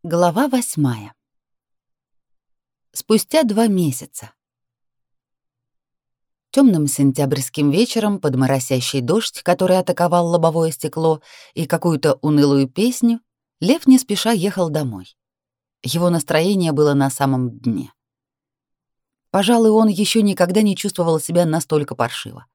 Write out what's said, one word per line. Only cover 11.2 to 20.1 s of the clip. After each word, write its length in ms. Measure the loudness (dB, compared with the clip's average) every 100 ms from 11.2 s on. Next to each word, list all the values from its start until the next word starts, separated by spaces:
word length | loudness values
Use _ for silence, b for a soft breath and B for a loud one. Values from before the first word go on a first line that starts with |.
| B B B
и 120 | -10 -4
какую-то 480 | -2 0 0 0
унылую 540 | 0 2 2 4 2 0
песню, 520 | 0 -2 0 -2 -2 _ _ _ _
Лев 260 | 0 2 6
не 100 | 4
спеша 360 | 4 -2 0
ехал 380 | 0 -2 -2 -2
домой. 460 | -2 -4 -8 -16 _ _ _ _ _ _ _
Его 260 | -6 -2 0
настроение 640 | 0 0 0 0 0 0
было 220 | 2 2
на 140 | 2 0
самом 520 | 0 -2 0 -4 -4
дне. 320 | -4 -4 -8 _ _ _ _ _ _ _ _ _ _ _ _ _ _
Пожалуй, 400 | -2 2 4 4
он 160 | 4 2
ещё 360 | 2 0